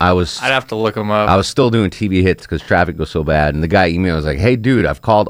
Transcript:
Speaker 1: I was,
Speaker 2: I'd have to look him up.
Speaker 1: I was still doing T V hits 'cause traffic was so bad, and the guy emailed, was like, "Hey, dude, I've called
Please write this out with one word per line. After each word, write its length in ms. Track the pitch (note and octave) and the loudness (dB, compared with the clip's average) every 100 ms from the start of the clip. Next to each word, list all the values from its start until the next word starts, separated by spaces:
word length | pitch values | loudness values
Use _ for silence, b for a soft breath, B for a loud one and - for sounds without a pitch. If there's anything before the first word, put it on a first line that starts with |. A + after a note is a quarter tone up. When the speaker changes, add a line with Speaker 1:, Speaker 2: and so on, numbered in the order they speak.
Speaker 1:
I 100 | F2+ | 0
was, 300 | F2+ F2 - | 2 0 -4
Speaker 2:
I'd 80 | B2+ | -2
have 180 | C3 - | -2 -2
to 80 | A2 | -4
look 220 | A2 G#2 | -2 -2
him 120 | G#2 | -2
up. 200 | G#2+ G#2 | 0 2
Speaker 1:
I 80 | G2 | 0
was 100 | - | 0
still 220 | - B2 | 0 2
doing 200 | A2+ G2 | 2 0
T 200 | - G#2 | -2 -2
V 120 | F#2+ | 0
hits 240 | F#2 E2 - | 2 0 -4
'cause 160 | D#2+ | -8
traffic 380 | - F#2 E2+ D#2+ | 0 0 0 -2
was 100 | D#2+ | -6
so 140 | E2+ | -4
bad, 300 | D2+ D2+ D2+ | 0 0 0
and 100 | D2 | 0
the 40 | E2 | 0
guy 200 | G2 F2 | 2 2
emailed, 240 | E2+ F#2 D#2+ | 0 0 -2
was 80 | D2+ | -2
like, 140 | D2 | 0
"Hey, 180 | G#2+ B2+ | 0 0
dude, 280 | A#2 B2 D#2+ | 0 0 0
I've 160 | D#2 | -2
called 280 | - G#2+ | 0 2